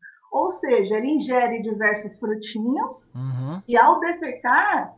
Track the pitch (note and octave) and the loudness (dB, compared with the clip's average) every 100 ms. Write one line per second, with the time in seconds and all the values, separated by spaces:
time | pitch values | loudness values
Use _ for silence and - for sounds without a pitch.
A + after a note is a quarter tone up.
0 | - - - C4+ F4+ F4+ C#4+ A3+ F#3+ G#3+ | -20 -20 -6 -2 0 -2 2 2 2 0
1 | C4 D4+ A#3 B3+ A#3 A3+ G#3 A3 G#3+ G#3 | 0 0 2 2 2 0 -4 0 0 0
2 | G#3 - A3 G#3+ G#3 A3 A#3 D#4 A4+ - | -6 -6 -4 -4 -6 -4 -2 -2 -2 -8
3 | - B2+ C3 B2+ C3+ F3+ A3 A#3+ - D#4 | -14 -10 -8 -6 -6 -8 0 4 6 4
4 | E4 F4 C#4+ - A#3+ C#4+ G4+ E4 - | 0 -4 -8 -4 0 2 2 0 -4